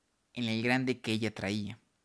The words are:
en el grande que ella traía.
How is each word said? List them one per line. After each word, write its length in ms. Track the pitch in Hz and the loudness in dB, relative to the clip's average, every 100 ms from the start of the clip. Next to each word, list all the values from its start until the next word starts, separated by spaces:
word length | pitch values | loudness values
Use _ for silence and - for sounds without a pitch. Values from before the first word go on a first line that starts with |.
| _ _ _ | _ _ _
en 120 | - 117 | -4 -2
el 160 | 110 | 0
grande 400 | 120 127 127 127 | 2 2 2 0
que 120 | - | 0
ella 200 | 110 110 | 0 0
traía. 460 | - 95 107 101 110 _ _ | -2 -2 -2 -4 -10 _ _